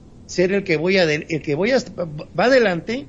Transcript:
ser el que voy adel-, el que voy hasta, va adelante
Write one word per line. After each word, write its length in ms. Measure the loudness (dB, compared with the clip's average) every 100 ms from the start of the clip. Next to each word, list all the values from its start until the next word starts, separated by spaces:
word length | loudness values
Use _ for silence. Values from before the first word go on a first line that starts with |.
| -20 -20 -8
ser 260 | 0 0
el 120 | 0 0
que 100 | -2
voy 200 | 0 2
adel-, 280 | 2 0 -4
el 120 | -6
que 140 | -2 -2
voy 160 | 0
hasta, 200 | 0 -2 -8
va 420 | -8 -10 -8 0 4
adelante 600 | 4 4 0 -4 -8